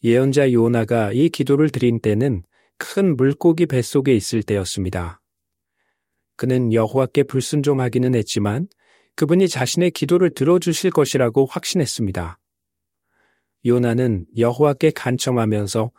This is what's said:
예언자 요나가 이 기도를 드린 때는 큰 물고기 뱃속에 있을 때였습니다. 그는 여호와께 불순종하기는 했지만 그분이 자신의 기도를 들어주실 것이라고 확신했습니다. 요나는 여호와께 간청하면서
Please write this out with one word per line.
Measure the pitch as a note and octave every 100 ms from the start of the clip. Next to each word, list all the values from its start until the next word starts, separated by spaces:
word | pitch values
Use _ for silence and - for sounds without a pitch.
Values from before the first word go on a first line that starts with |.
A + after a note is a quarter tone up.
예언자 | A#2 A#2+ C3+ C3+ C3+
요나가 | A#2+ A2+ A#2+ A2 A#2 G#2
이 | A2+ D#3+
기도를 | - C#3 C#3 D3+
드린 | B2+ A#2+ A#2
때는 | A2 G#2 C3+ G#2 - _ _ _
큰 | - - G3 C3+
물고기 | C3 C#3+ E3+ E3 E3+
뱃속에 | C3 A#2 C#3+ C3+
있을 | A#2+ - A2+
때였습니다. | G#2 G2+ F#2 - F#2 F#2 F2 - _ _ _ _ _ _ _ _ _ _ _ _
그는 | B2 B2+ A#2+
여호와께 | A2+ A2 C3 B2+ -
불순종하기는 | C3+ C3+ B2 D3+ C#3+ C#3 B2+ B2 B2+
했지만 | B2 G#2 - G2+ A2 F#3+ _ _ _ _ -
그분이 | D3+ F3 F#3+
자신의 | - B2 - F3
기도를 | E3 C#3+ F3 F3+
들어주실 | - C3+ F3+ F3 D#3+ F#3
것이라고 | E3 C#3 C3+ B2 A2+ C3+
확신했습니다. | - - F#3 C3+ - G#2+ F#2 E2+ F2+ _ _ _ _ _ _ _ _ _ _ _ _ A#2+
요나는 | A#2+ B2 A#2 B2+ G#2 E2+ A2
여호와께 | A#2 A#2+ D3 C#3 D#3+
간청하면서 | - - B2 - B2 A2 G#2+ G2+ A2+ A2+